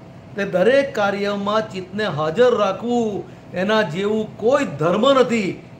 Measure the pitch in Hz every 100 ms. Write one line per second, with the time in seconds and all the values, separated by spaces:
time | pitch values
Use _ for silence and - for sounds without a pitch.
0 | - - - - 196 175 190 277 277 214
1 | 202 202 202 202 202 220 214 185 180 202
2 | 208 147 156 175 247 208 196 190 233 240
3 | 220 190 - - - 180 202 220 170 170
4 | 202 220 - - 220 285 214 139 160 190
5 | 269 269 - 233 180 - -